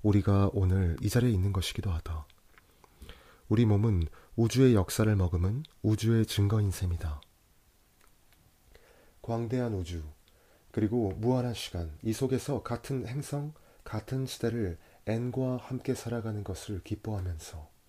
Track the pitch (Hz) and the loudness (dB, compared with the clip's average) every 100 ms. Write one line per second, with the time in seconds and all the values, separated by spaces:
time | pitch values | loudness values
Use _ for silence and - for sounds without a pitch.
0 | 104 101 95 98 98 107 95 95 90 80 | 4 4 4 4 4 4 2 4 2 0
1 | 104 123 123 101 95 98 87 - 98 82 | 0 2 2 2 2 0 -2 -4 -2 -4
2 | - 78 - - _ _ _ _ _ _ | -4 -8 -8 -20 _ _ _ _ _ _
3 | - - - - - 110 117 101 113 95 | -20 -20 -20 -20 0 4 6 6 4 2
4 | 80 - - - 113 120 131 110 87 - | 0 -4 -10 0 2 6 6 6 4 2
5 | 110 104 90 87 90 117 160 _ 107 104 | 2 4 2 2 0 0 -6 _ 0 2
6 | 113 113 110 - 101 107 101 90 92 87 | 2 2 2 2 2 2 0 0 -2 -2
7 | 80 73 - _ _ _ _ _ _ _ | -4 -8 -12 _ _ _ _ _ _ _
8 | _ _ _ _ _ _ _ - _ _ | _ _ _ _ _ _ _ -20 _ _
9 | _ _ - 117 117 127 120 101 87 87 | _ _ -6 -4 -2 -2 -2 -4 -4 -8
10 | 78 - _ _ _ _ _ - 104 120 | -10 -16 _ _ _ _ _ -2 0 0
11 | 104 95 113 127 123 117 - 90 82 76 | -2 -2 0 0 -2 -6 -8 -8 -8 -6
12 | 110 110 131 131 - 131 - 117 - 135 | -6 -2 -2 -2 -2 -6 -4 -8 -6 -6
13 | 95 135 139 143 147 151 - _ - 110 | -6 -8 -6 -8 -8 -14 -20 _ -10 -10
14 | - 131 131 - 120 120 98 82 - _ | -6 -6 -6 -4 -4 -2 -4 -6 -14 _
15 | - 113 123 123 127 127 - 131 - 127 | -6 -4 -4 -4 -4 -4 -6 -8 -4 -6
16 | - 120 113 104 98 92 - 98 - 101 | -4 -6 -6 -8 -8 -10 -8 -10 -8 -8
17 | - 104 92 82 - 78 78 _ | -6 -6 -6 -8 -12 -16 -18 _